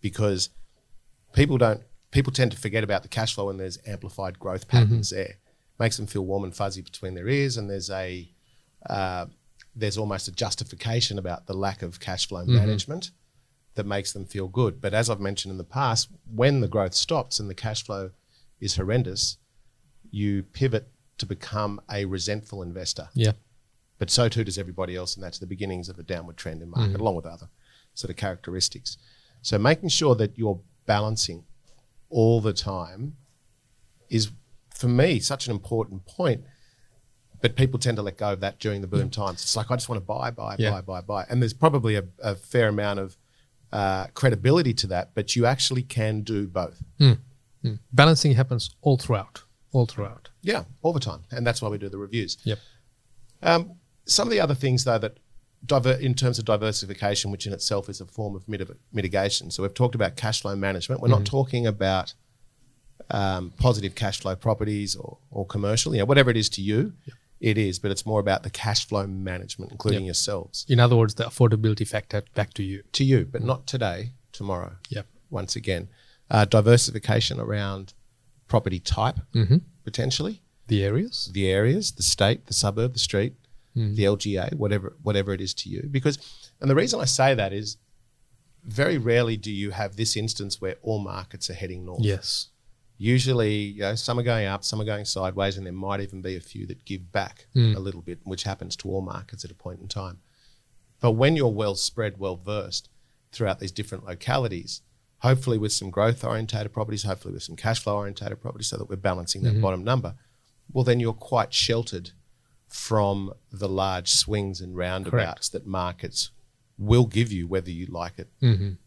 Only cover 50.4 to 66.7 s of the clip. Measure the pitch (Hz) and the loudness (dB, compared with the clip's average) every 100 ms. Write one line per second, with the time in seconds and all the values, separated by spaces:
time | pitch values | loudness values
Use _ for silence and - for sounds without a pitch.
50.4 | 175 220 - - 165 165 113 76 - 120 | -2 -2 -4 -4 0 0 -2 -8 -10 -2
51.4 | 120 113 110 104 101 98 101 113 98 - | 0 0 -2 -4 -6 -8 -4 -4 -4 -4
52.4 | - 104 - - _ _ _ - - _ | -4 -6 -8 -20 _ _ _ -20 -20 _
53.4 | - 165 180 - _ _ - - 226 220 | 2 2 2 -12 _ _ 0 2 2 2
54.4 | 170 135 135 123 127 113 107 - _ - | 2 2 2 2 4 2 0 -8 _ -20
55.4 | _ _ - 139 123 131 135 123 127 123 | _ _ 0 2 4 2 2 2 2 0
56.4 | 110 107 110 104 95 98 101 101 101 101 | 2 2 2 -2 -6 -2 0 0 -2 -4
57.4 | - 95 - 101 98 98 90 - 104 95 | -6 -4 -2 -2 -4 -12 -12 -8 -8 -8
58.4 | 92 104 92 - _ 110 95 95 98 - | -8 -8 -8 -12 _ -2 0 2 2 0
59.4 | 85 - 98 - 123 113 98 - 113 107 | -4 -4 -4 2 2 2 -2 0 -2 -2
60.4 | 101 98 98 95 - 123 120 110 101 135 | -4 -2 -2 -2 -4 0 4 4 4 0
61.4 | 131 123 117 104 95 95 90 - _ _ | 0 2 0 2 2 2 0 -10 _ _
62.4 | - _ _ _ - - - - 98 92 | -20 _ _ _ -20 -20 -6 -2 0 0
63.4 | 90 - 127 107 98 - 107 - - 95 | -6 2 2 4 -2 -4 -4 -4 -4 -2
64.4 | - 107 107 104 101 - - - _ - | 0 0 0 -2 -4 -6 -10 -18 _ -8
65.4 | 92 101 101 113 - 131 101 139 127 113 | -6 -2 0 0 2 2 6 6 8 4
66.4 | 104 - 98 | 0 -2 0